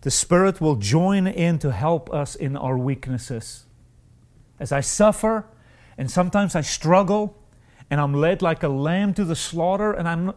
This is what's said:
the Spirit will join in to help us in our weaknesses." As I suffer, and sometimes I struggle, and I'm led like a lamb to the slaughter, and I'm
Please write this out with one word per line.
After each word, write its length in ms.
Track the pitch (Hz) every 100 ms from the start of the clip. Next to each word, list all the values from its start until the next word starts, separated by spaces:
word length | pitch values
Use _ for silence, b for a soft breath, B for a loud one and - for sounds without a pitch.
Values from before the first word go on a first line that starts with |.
the 100 | 143
Spirit 480 | - - 175 190 185
will 160 | 156 139
join 500 | 101 143 180 196 185
in 320 | - 170 165
to 120 | 147
help 420 | 101 147 170 -
us 220 | 151 143 -
in 220 | 139 139
our 200 | 131 127
weaknesses." 880 | 127 131 123 127 120 120 - - - - - _ _ - _ _ _ _
As 140 | 135
I 80 | 139
suffer, 640 | 135 - 208 202 220 220 208 b b b b b
and 140 | 135
sometimes 420 | 180 180 202 202
I 80 | 170
struggle, 760 | 147 - 156 180 196 208 208 - - b b b b
and 120 | 143
I'm 120 | 147
led 280 | 143 160 190
like 200 | 175 160
a 60 | 156
lamb 460 | 135 143 180 202
to 100 | 185
the 140 | 185 165
slaughter, 560 | - 165 170 196 214
and 120 | 202 170
I'm 280 | 165 185